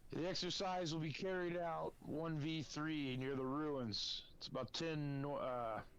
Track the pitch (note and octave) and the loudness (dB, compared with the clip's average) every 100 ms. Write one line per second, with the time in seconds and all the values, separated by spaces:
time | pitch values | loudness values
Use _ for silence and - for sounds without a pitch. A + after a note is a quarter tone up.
0 | - C3+ E3 F3 F3+ - G3 F#3 F3 D#3+ | -6 -4 0 0 0 0 2 2 2 0
1 | D#3 C3 F#3+ F#3 F3 F3 E3+ D#3+ D#3+ - | 0 0 0 2 2 2 0 0 -2 -4
2 | - D3+ E3 D#3+ D3 D#3+ C#3 - D#3 D#3 | -4 -2 0 0 2 0 -2 -2 0 0
3 | C#3 B2+ C3 C#3 C3 C#3+ D#3 C#3 A#2+ G2+ | 2 0 2 2 2 2 2 2 0 0
4 | - - - - - C3 B2 - E3 D#3 | -2 -4 -6 -12 -6 -2 -2 -2 0 2
5 | D3 C#3 C#3+ C#3+ C3 B2 A#2 G#2+ - | 2 2 0 0 2 2 0 -2 -4